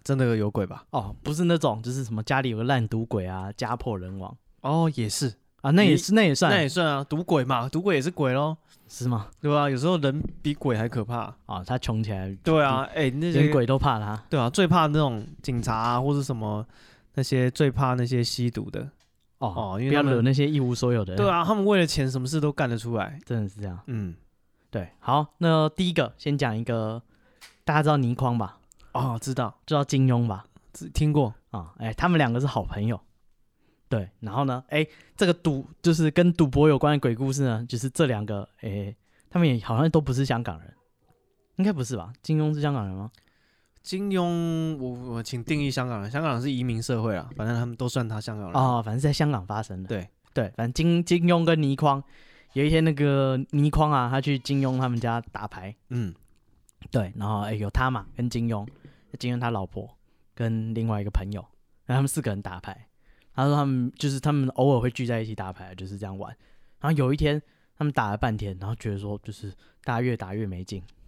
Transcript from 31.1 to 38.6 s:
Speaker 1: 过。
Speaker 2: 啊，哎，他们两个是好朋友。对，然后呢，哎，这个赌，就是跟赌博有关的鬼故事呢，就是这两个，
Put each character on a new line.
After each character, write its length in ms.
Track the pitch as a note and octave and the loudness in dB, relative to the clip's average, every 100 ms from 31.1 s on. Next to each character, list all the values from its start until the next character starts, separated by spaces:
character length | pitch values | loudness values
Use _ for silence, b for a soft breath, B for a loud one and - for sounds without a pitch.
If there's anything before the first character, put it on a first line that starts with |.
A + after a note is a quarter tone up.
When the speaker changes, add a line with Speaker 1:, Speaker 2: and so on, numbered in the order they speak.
Speaker 1:
过。 220 | D3 A#2+ - _ | 4 2 -2 _
Speaker 2:
啊， 240 | G#2+ E2 - | -12 -12 -8
哎， 120 | A2 | -8
他 160 | G#2+ F3+ | 0 2
们 120 | E3 | 4
两 120 | B2+ | 4
个 80 | A#2+ | 2
是 60 | C#3 | 0
好 160 | A#2 | -2
朋 240 | F#2+ G2+ G#2+ | -4 -2 -2
友。 160 | A2 _ _ _ _ _ _ _ _ - | -4 _ _ _ _ _ _ _ _ -4
对， 220 | A2+ F#2 - | -4 -4 -10
然 140 | A2 | -8
后 120 | A#2 C#3 | -2 -2
呢， 180 | B2+ - | -4 -4
哎， 160 | D3+ D#3 B B - | -2 -2 B B 0
这 120 | F#3 | 2
个 40 | |
赌， 300 | E3+ E3 C3+ - - | 2 0 -2 -4 0
就 140 | E3+ | 2
是 160 | E3 D#3 | 4 4
跟 240 | D#3+ F3 | 6 4
赌 140 | E3+ D3 | 6 4
博 200 | C#3+ D3+ | 6 6
有 100 | C3+ | 6
关 160 | D3 | 4
的 60 | D3 | 2
鬼 140 | B2+ | 2
故 180 | A2+ C3+ | 0 0
事 120 | C3 | 0
呢， 200 | C3 A2+ A#2+ | 0 0 -4
就 80 | A#2+ | -4
是 100 | C3 | -2
这 200 | - C#3+ | 0 0
两 180 | A2 G#2 | 0 -4
个， 240 | G2+ - _ | -6 -8 _